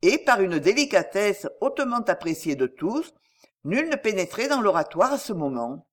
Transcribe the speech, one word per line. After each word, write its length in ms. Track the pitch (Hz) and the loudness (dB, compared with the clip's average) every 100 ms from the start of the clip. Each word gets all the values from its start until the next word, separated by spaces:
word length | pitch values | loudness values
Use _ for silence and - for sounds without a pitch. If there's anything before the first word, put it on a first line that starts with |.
Et, 160 | 170 302 | 4 2
par 220 | - 226 | 2 4
une 180 | 190 165 | 4 2
délicatesse 880 | 151 233 285 202 - 196 208 196 - - | 2 2 2 2 2 0 0 -2 -6 -4
hautement 400 | 262 269 269 240 | -4 -2 -2 -2
appréciée 540 | 214 175 165 160 160 135 | -2 -2 -2 -4 -4 -2
de 120 | 127 | -2
tous, 460 | - 165 262 330 _ _ _ _ _ | -2 -4 -4 -6 _ _ _ _ _
nul 260 | 139 220 320 | -4 -2 -2
ne 60 | 277 | -2
pénétrait 540 | 226 196 175 - 262 | -2 -2 -4 -4 -2
dans 120 | 277 | 2
l'oratoire 520 | 208 175 151 160 240 | 2 2 0 2 2
à 40 | 277 | 2
ce 160 | - | -4
moment. 540 | 185 143 127 117 269 _ | -4 -2 -2 -6 -8 _